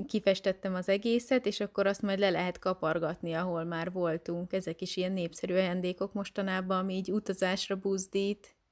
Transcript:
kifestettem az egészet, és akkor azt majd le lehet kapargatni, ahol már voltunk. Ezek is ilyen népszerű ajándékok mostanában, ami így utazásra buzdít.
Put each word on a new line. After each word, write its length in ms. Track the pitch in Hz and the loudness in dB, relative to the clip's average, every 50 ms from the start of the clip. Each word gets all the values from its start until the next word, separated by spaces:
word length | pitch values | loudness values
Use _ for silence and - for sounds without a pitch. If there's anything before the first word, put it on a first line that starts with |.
| 190 - | -6 -4
kifestettem 680 | - 214 208 202 190 185 - 202 190 - - 196 185 | -2 0 2 2 2 2 2 0 0 0 -2 -4 -4
az 140 | 185 185 - | -2 0 2
egészet, 560 | 196 202 208 233 233 240 240 - 262 254 254 | 2 2 2 2 2 2 2 2 0 2 2
és 140 | 202 202 - | 0 -2 -2
akkor 280 | 214 202 - - 202 196 | -4 -2 0 0 2 2
azt 140 | 202 - | 2 0
majd 180 | - 202 196 190 | 0 0 2 4
le 100 | 202 196 | 4 4
lehet 300 | 175 160 175 180 175 - | 4 2 0 0 -2 -2
kapargatni, 760 | - 190 185 - - 160 160 170 165 151 165 - - 170 165 | -2 -2 0 0 0 0 0 2 0 -2 -2 -4 -4 -4 -2
ahol 300 | 160 180 185 170 165 165 | -2 -2 0 -2 -2 -2
már 280 | 170 170 165 165 - | -2 -2 -4 -4 -4
voltunk. 640 | 180 185 175 170 160 170 - - 170 170 180 180 - | -2 0 0 0 0 0 -2 -4 -4 -4 -4 -4 -4
Ezek 280 | 190 185 - 165 - | -4 -2 -4 -6 -6
is 160 | 185 180 - - | -6 -4 -2 -2
ilyen 140 | 180 185 | -2 0
népszerű 420 | 190 185 175 165 - - - 185 180 | 0 0 -2 -4 -4 -6 -4 0 2
ajándékok 600 | 185 190 180 180 185 180 180 180 - 196 202 - | 2 4 2 2 0 0 -2 -2 -2 -4 -4 -4
mostanában, 640 | 202 196 - - - 196 190 185 185 185 185 190 185 | -4 -6 -4 -4 -2 -2 0 0 0 0 0 0 0
ami 160 | 185 190 185 | 0 0 -2
így 180 | 190 185 - | -2 -2 0
utazásra 640 | 185 214 - - 190 185 190 185 185 190 - - 202 | 0 0 0 -2 -2 0 0 2 2 0 -2 -2 -4
buzdít. 800 | 190 190 196 196 190 190 - - 196 196 196 202 202 - - - _ _ _ | -2 0 0 0 0 -2 -2 0 0 2 0 0 -2 -6 -14 -20 _ _ _